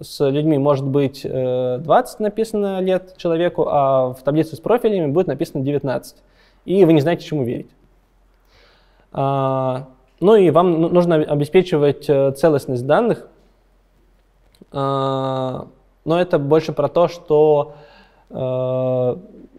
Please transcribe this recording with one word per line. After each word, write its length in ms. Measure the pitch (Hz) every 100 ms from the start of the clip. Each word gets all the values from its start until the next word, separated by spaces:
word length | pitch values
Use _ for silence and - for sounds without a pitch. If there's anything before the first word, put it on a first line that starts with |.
с 260 | 151 - 143
людьми 280 | 143 156 143
может 300 | 143 135 139
быть, 360 | 143 135 -
э, 540 | - 131 127 127 127 127
двадцать 400 | 151 202 254 -
написано 600 | 214 208 214 208 202 190
лет 360 | 185 185 185 -
человеку, 500 | 175 165 175 170 -
а 460 | 147 135 131 127
в 80 | 123
таблице 340 | - 156 160 -
с 40 |
профилями 500 | 180 240 220 196 147
будет 160 | 156 180
написано 360 | 131 175 147
девятнадцать. 540 | 135 147 139 131 - _ _ _ _ _
И 200 | - 190
вы 80 | 165
не 80 | 156
знаете, 240 | 147 175
чему 180 | - 151
верить. 280 | 120 127 - _ _ _ _ _ _ _ _ _ _ _ _ _ _
А, 760 | - 139 139 135 131 131 127 147 _ _ -
ну 160 | 180 220
и 140 | 175
вам 300 | 151 185 160
ну-, 80 | 160
нужно 280 | 175 175 156
обеспечивать, 920 | - 147 143 185 180 151 143 143 -
э, 240 | 139 139
целостность 540 | 135 170 139 - 123 131
данных. 420 | 170 233 160 - _ _ _ _ _ _ _ _ _ _ _ _ _ -
А, 960 | 147 135 139 135 135 131 131 131 131 - _ _ _
но 160 | 156 170
это 180 | 180 160
больше 340 | 139 156 156
про 160 | 147 143
то, 200 | 170 170
что, 680 | - - 151 151 147 143 - - - _ _ _
э, 840 | 240 131 127 127 127 127 127 127 175 185 - -